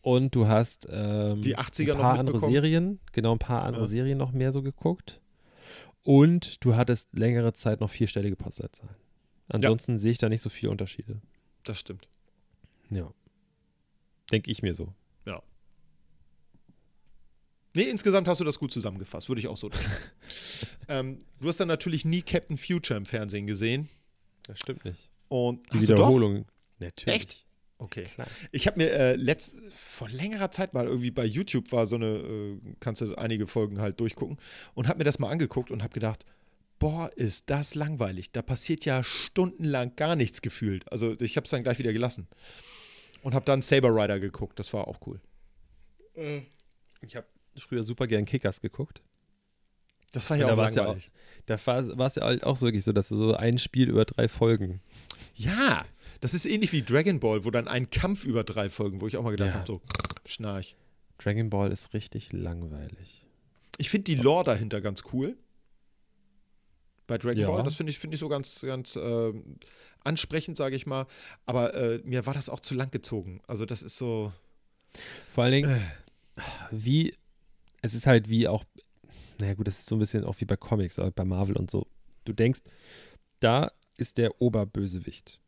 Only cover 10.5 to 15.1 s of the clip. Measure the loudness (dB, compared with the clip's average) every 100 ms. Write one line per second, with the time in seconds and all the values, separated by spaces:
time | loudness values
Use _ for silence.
10.5 | -4 -4 -2 -6 -8 -10 -10 -12 _ _
11.5 | _ -12 -10 -10 -14 _ _ _ _ _
12.5 | _ _ _ _ -6 -6 -14 _ _ _
13.5 | _ _ _ _ _ _ _ 0 0 0
14.5 | -4 -2 -4 -8 -12 _